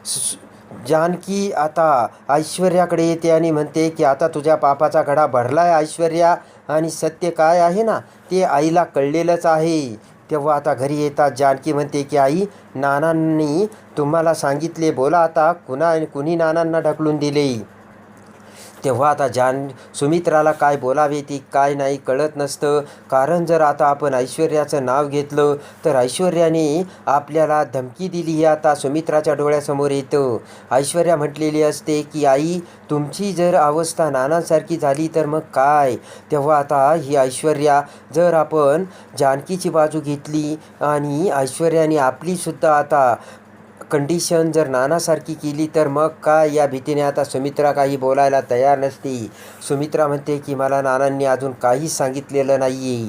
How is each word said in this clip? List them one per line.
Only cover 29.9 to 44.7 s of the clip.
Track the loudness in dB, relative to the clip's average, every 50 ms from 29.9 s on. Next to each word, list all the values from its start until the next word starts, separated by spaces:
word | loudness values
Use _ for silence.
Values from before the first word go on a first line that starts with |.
येतं. | -2 -4 -4 -2 0 0 0 0 -2 -4 -8 -12 -20 -20 -8 -2
ऐश्वर्या | 0 0 0 0 0 0 2 2 2
म्हटलेली | 0 0 -6 -4 -4 -4 -2 0 2
असते | 0 0 0 -4 -4 -2 -2 -2
की, | -2 -4 -4 0 2
"आई, | 4 4 4 2 -2 -4 -4 -8 -12 -20 -20 -8 -4
तुमची | -4 -4 -4 -6 -6 -6 -6 -4
जर | -2 0 0 2 4
अवस्था | 4 2 2 2 0 -2 -4 -2 -2 -2 0
नानांसारखी | 0 0 0 0 0 -2 0 0 0 0 0 -2 -6
झाली | -2 0 0 0 0 -2 -2 0
तर | -2 -2
मग | 0 -2 -4 -6 -4 -2
काय?" | 0 2 4 4 4 2 2 0 -4 -8 -18 -20 -20 -8 -4
तेव्हा | -2 -2 2 2 2 2
आता | 2 0 0 2 4 4 2
ही | 0 0 0 2
ऐश्वर्या, | 2 2 0 -2 -2 -2 0 0 2 2 2 2 2 0 -2 -16 -20 -20 -6 0
जर | 2 2 4 4
आपण | 2 0 0 0 2 4 4 2 2 -2 -6 -10 -20 -20 -18 -4 0
जानकीची | 0 0 0 0 -4 -6 -8 -4 -4 0
बाजू | 2 2 2 2 0 -4
घेतली | -4 -4 -6 -6 -8 -4 -4 -4 -2 -4 -6 -8 -12 -20 -8 -4
आणि | -2 0 0 0 -2 -2 -2 -2 -2 0
ऐश्वर्याने | 0 0 -2 -2 -2 -2 -2 0 2 2 2 2 2
आपलीसुद्धा | 2 2 0 0 -2 -6 -6 -6 -4 -6 -8 -6 -2 0 2 2 2
आता | 2 2 2 2 4 2 2 -2 -4 -20 -20 -20 -20 -20 -20 -20 -20 -20 -20 -20 -8 -4
कंडिशन | -2 -2 0 0 -2 -2 0 0 0 0 0 2
जर | 0 0 0
नानासारखी | 0